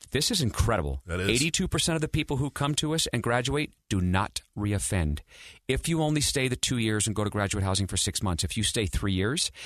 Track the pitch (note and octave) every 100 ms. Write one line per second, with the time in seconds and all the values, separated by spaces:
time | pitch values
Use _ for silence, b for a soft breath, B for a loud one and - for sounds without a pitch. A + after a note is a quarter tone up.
0 | - B2+ D3+ G#3+ B2 - A2+ G#2+ C#2+ C#2
1 | - E2+ F#2+ A#2 D#3 D#3+ F#3 E3 - E3
2 | D3+ D#3+ D3 C#3 C#3+ - C#3+ D3 D#3 D#3+
3 | - A#2+ A2+ A#2+ B2+ C#3+ D3+ - - G2
4 | F2+ F2+ G#2 - - - G#2 G2+ - G2
5 | D2+ D2 - B B B - C3 - E3
6 | D3+ D3+ C3+ C#3+ C3 B2 - B2+ A2 G#2+
7 | G#2 G#2 G#2 G#2+ G2+ G#2 G2 F#2+ G2 G2
8 | - - G2+ F2 F2+ - G2+ - G#2 -
9 | G#2 F#2 G2+ D#3+ - B